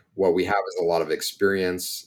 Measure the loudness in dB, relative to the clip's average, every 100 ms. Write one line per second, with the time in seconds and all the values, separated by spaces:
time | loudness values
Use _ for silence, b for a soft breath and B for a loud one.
0 | b 0 2 2 2 0 -2 -2 0 2
1 | 0 -2 -4 0 0 2 0 -2 -6 -10